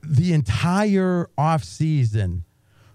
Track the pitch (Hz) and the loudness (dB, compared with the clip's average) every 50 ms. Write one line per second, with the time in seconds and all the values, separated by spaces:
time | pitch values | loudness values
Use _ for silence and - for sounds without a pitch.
0 | 151 156 147 123 180 180 165 151 117 - - - - 175 180 202 214 214 196 190 | -6 0 2 2 2 4 2 2 0 0 -2 0 0 0 0 0 2 2 2 2
1 | 185 185 180 175 165 - _ - 147 160 165 151 - - - - 156 160 156 143 | 2 0 0 -2 -4 -4 _ -2 0 0 0 -2 -4 -6 -6 -4 -2 0 2 2
2 | 123 110 107 110 98 90 87 87 82 - _ _ _ _ _ _ - - | 0 0 0 -2 -2 -2 -4 -6 -8 -12 _ _ _ _ _ _ -20 -20